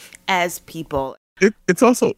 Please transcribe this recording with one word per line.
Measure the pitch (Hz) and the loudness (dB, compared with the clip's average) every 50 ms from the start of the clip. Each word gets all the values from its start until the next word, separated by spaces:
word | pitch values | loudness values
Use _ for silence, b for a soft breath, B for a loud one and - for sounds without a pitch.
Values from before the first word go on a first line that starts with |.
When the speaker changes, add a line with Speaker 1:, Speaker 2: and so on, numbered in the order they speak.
| B B B B _ - | B B B B _ -4
Speaker 1:
as | 190 180 175 180 - - | -2 -2 -2 -2 -4 -10
people. | - - - 165 156 - 147 139 135 131 - - _ _ _ - | -16 -14 -14 -12 -10 -6 -6 -4 -4 -6 -8 -14 _ _ _ 0
Speaker 2:
It, | 190 214 - - _ - | 0 0 0 -2 _ -4
it's | 185 - 247 | 0 4 4
also | 226 254 - - - - | 4 4 2 0 -2 -2